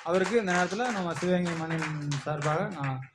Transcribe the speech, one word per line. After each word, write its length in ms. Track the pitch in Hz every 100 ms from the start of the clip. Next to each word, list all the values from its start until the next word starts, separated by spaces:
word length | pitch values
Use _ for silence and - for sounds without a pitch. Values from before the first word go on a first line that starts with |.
அவருக்கு 360 | - 180 185 226
இந்த 120 | 196
நேரத்துல 400 | 180 180 196 247
நம்ம 220 | 208 175
சிவகங்கை 420 | 160 180 180 175 165
மண்ணின் 560 | 160 160 156 151 147
சார்பாக 560 | 143 147 151 151 156 208
நான், 320 | 175 139 131 -